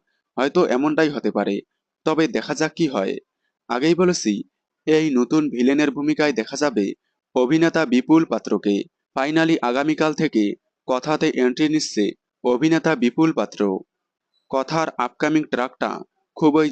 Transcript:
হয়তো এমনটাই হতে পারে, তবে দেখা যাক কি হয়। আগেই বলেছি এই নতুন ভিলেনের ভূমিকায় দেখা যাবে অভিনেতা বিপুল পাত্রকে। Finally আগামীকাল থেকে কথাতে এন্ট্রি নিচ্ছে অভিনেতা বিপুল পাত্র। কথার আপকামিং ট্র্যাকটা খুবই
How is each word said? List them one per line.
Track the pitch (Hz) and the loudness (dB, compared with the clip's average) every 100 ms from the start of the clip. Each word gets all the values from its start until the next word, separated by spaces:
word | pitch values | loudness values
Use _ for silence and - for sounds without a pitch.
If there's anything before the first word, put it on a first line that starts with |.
| _ _ _ - | _ _ _ -4
হয়তো | 135 175 175 | 0 2 2
এমনটাই | 123 147 151 160 | 2 0 2 0
হতে | 139 110 | 0 -4
পারে, | 104 101 101 - _ _ _ - | -2 -2 -4 -8 _ _ _ -2
তবে | 156 156 | 0 0
দেখা | 110 - 143 | -2 -4 -4
যাক | 156 - | -4 -2
কি | 165 | -2
হয়। | 113 98 92 - _ _ _ - | -2 -4 -6 -12 _ _ _ -8
আগেই | 120 151 170 | -2 0 2
বলেছি | 185 170 110 98 - _ _ _ - | 2 0 -2 -4 -6 _ _ _ 0
এই | 156 156 | 2 2
নতুন | 127 120 156 151 | 2 2 2 0
ভিলেনের | 117 123 139 147 | 2 2 2 0
ভূমিকায় | 127 151 156 151 | -2 -2 0 0
দেখা | 127 110 - | -2 -6 -4
যাবে | 147 110 98 - _ _ _ 127 | -2 0 -2 -6 _ _ _ 0
অভিনেতা | 127 160 165 165 151 | 2 2 2 0 2
বিপুল | 123 123 160 160 | 0 4 2 4
পাত্রকে। | 98 - 104 101 101 - _ _ - | -2 -2 -2 0 -2 -2 _ _ -6
Finally | 135 160 160 165 | -2 0 2 0
আগামীকাল | 123 123 147 151 156 | 0 -2 -2 0 0
থেকে | 147 156 113 104 - _ _ - | 0 -2 0 0 -4 _ _ -4
কথাতে | 127 143 151 160 | -4 -2 -2 -2
এন্ট্রি | 127 127 123 156 | 0 0 0 0
নিচ্ছে | 156 147 - 101 - _ _ | 0 -2 -2 -2 -4 _ _
অভিনেতা | 120 123 156 160 160 147 | -2 0 2 2 0 0
বিপুল | 120 139 160 | 0 2 0
পাত্র। | 147 104 - 101 95 - _ _ _ _ _ _ | 0 -4 -2 -2 -2 -6 _ _ _ _ _ _
কথার | 135 131 160 156 - | -4 -2 -2 -4 -4
আপকামিং | 123 - 151 156 | -6 -4 0 0
ট্র্যাকটা | 147 120 127 - 113 95 - _ _ - | 0 -4 -4 -4 -6 -6 -12 _ _ 0
খুবই | 160 147 156 | 2 4 2